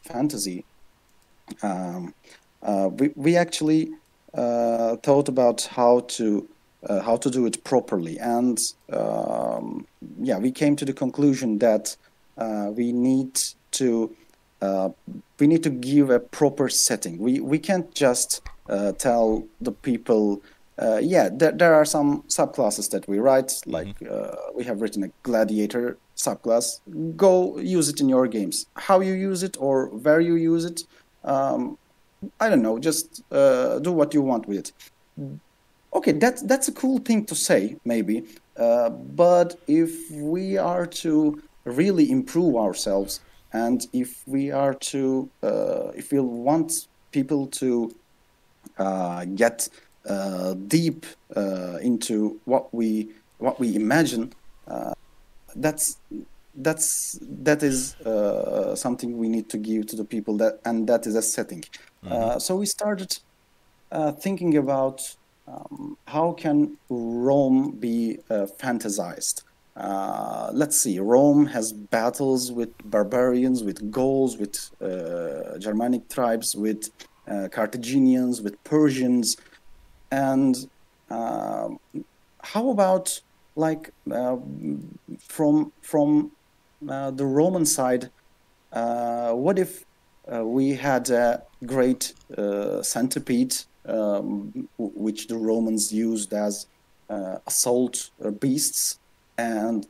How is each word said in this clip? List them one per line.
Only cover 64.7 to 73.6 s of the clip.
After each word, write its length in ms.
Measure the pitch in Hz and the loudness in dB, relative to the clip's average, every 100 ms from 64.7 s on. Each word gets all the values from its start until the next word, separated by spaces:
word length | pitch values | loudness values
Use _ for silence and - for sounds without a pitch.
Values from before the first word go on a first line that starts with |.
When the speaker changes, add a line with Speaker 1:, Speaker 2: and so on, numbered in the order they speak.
| 135 135 131 - - _ _ - | 2 0 -4 -12 -14 _ _ -18
Speaker 1:
um, 480 | - - - - - - | -16 -14 -14 -14 -16 -6
how 260 | 151 170 | 0 0
can 440 | 170 160 147 147 - - | 0 0 2 2 -2 -8
Rome 800 | 123 117 120 127 139 135 131 143 | -6 -4 0 4 4 6 4 2
be, 460 | 110 117 117 113 - - | -2 -2 0 0 -4 -4
uh, 160 | 107 98 - | -2 -2 -4
fantasized? 840 | 131 113 107 101 87 - - - - _ _ - | -4 -4 -4 -4 -6 -6 -6 -6 -10 _ _ -10
Uh, 760 | 101 98 98 53 53 55 57 | -6 -4 -4 -6 -6 -6 -4
let's 220 | 135 151 - | 0 0 0
see, 220 | 117 92 | 0 0
Rome 480 | 101 123 147 143 147 | 4 6 8 6 4
has 260 | 120 110 | 0 -4
battles 800 | 104 104 117 117 - 135 131 123 | -8 -4 0 0 0 0 0 -2
with 200 | 120 113 - 107 | -6 -6 -10 -2
barbarians, 720 | 107 104 123 127 123 127 127 | 0 2 2 2 4 2 2